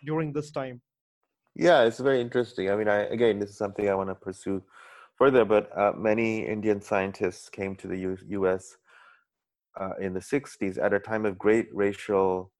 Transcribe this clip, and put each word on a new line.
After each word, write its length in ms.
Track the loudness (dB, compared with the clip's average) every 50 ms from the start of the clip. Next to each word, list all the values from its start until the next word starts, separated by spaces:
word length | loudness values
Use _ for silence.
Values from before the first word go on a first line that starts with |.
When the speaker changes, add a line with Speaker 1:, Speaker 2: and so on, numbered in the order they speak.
| -10
Speaker 1:
during 280 | -6 -4 -4 -4 -4 -4
this 180 | -6 -8 -6
time. 300 | -8 -8 -8 -8 -10 -14 -20 _ _ _ _ _ _ _ _ _ _ _ _ _ _
Speaker 2:
Yeah, 280 | 0 4 6 6 6 6
it's 160 | 4 2 0
very 220 | 0 2 2 2
interesting. 500 | 0 0 0 -2 -2 -2 -4 -4 -2 0
I 60 | 0
mean, 120 | 0 2 2
I, 100 | 2 2 0 -2 0
again, 240 | 2 2 2 2 2
this 100 | -2 -6
is 60 | -6
something 320 | -6 -6 -6 -4 -2 -2 0
I 60 | 0
wanna 200 | 0 -2 -4 -8
pursue 480 | -8 -10 -12 -12 -8 -6 -6 -6 -6 -8 _ _ -20 -20 -20 -20 -20 -20 -20 _
further, 280 | _ 4 6 6 6 6
but, 320 | 6 4 4 2 2 0
uh, 160 | 0 2 2 2
many 500 | 0 0 0 2 2 2 0 -2 -2 -4
Indian 340 | -4 -6 -2 0 0 0 0
scientists 680 | -2 -2 -2 0 0 -2 -2 -4 -4 -4 -4 -6 -12 -16
came 260 | -10 -8 -8 -8 -8
to 120 | -10 -10 -8
the 100 | -8 -6
U-, 200 | -6 -6 -6 -8 -10 -8 -4 0
U 80 | 0
S, 320 | 0 0 0 -4 -10 -20 _ _ _ _ -20 -20 -20 _ _ _ _ _ _ _ _ _ _ _ _ _
uh, 180 | -10 -8 -8 -6 -6
in 140 | -6 -6 -6
the 80 | -6 -6
sixties 560 | -4 -4 -4 -4 -6 -8 -6 -6 -6 -4 -2
at 160 | -2 0 0
a 60 | 0
time 260 | -2 -4 -4 -2 -2
of 100 | -4 -4
great 320 | 0 2 2 2 2 2 -2 -4
racial 800 | -2 -2 -2 -2 -4 -4 -2 0 2 2 2 0 -2 -6 -10 _ _